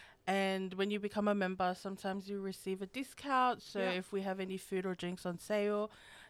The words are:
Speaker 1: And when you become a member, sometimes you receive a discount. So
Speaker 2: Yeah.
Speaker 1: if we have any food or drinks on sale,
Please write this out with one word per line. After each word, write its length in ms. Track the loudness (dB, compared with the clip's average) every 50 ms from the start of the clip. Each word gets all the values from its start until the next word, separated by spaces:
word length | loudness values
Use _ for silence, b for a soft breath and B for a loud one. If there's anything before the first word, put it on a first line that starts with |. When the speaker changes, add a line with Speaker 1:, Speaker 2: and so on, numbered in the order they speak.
| B B B B _ 2
Speaker 1:
And 460 | 2 4 4 2 2 0 -2 -2 0
when 160 | 0 2 2
you 80 | 2 0
become 260 | 0 0 0 2 4
a 80 | 4 4
member, 400 | 4 2 2 2 2 2 2 0
sometimes 540 | 0 -4 -6 -6 -4 -2 -2 -2 -2 -4 -4
you 120 | -4 -4
receive 400 | -4 -4 -6 -4 -4 -4 -2 -2
a 40 | -4
discount. 760 | -4 -4 -6 -6 -6 -8 -8 -2 2 4 4 6 4 2 0
So 180 | -4 -6 -2 0
Speaker 2:
Yeah. 100 | 2 2 2 0
Speaker 1:
if 140 | -2 -2
we 80 | -2 -2
have 160 | 0 0 0 -2
any 160 | -2 -2 -4 -6
food 260 | -4 -2 -2 0 0
or 80 | 0 -2
drinks 300 | -2 -2 -4 -4 -4 -4
on 120 | -4 -4 -4
sale, 520 | -2 0 2 2 4 2 2 0 0 -2 B B B B B B B